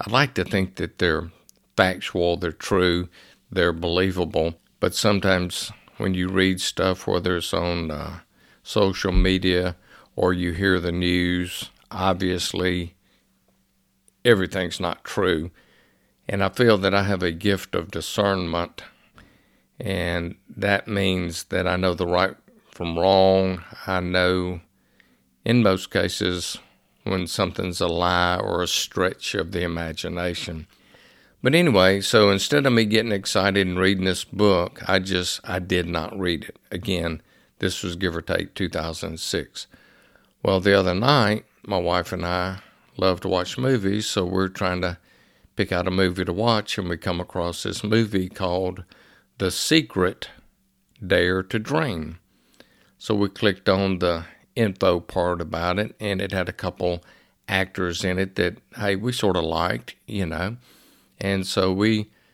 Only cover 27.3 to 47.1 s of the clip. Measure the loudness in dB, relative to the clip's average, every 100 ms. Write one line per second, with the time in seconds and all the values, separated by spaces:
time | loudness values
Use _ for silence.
27.3 | -2 -2 -2 -6 -2 -2 0 2 2 2
28.3 | 0 -2 -2 -2 -2 -4 -2 -2 -2 -6
29.3 | -4 -4 -4 -4 -4 -6 -8 -8 -4 -4
30.3 | -6 -8 -10 -14 _ _ _ _ _ _
31.3 | _ 2 4 4 6 6 4 4 6 6
32.3 | 4 2 2 4 4 4 2 0 -2 0
33.3 | 2 2 2 2 2 2 4 0 -2 -6
34.3 | 2 4 4 0 -6 -2 0 0 -2 -2
35.3 | -6 -6 -6 0 0 0 -4 -6 -4 -2
36.3 | -2 -6 -18 _ -8 -2 -2 -2 -6 _
37.3 | _ _ -4 -4 -2 -6 -4 -4 -4 -4
38.3 | -4 -4 -4 -4 -4 -6 -6 -10 -8 -4
39.3 | -4 -6 -14 -16 -20 _ _ _ _ _
40.3 | _ 0 2 4 4 4 2 4 4 4
41.3 | 0 -6 _ -4 -2 0 0 -2 -4 -2
42.3 | -2 -2 -6 -14 _ _ 0 0 2 0
43.3 | 0 -2 -2 0 2 0 -2 -2 -2 0
44.3 | 0 -2 -2 -2 0 -4 -6 _ _ _
45.3 | _ _ -4 -2 0 0 2 2 0 -4
46.3 | 0 2 2 0 -6 -4 -4 -4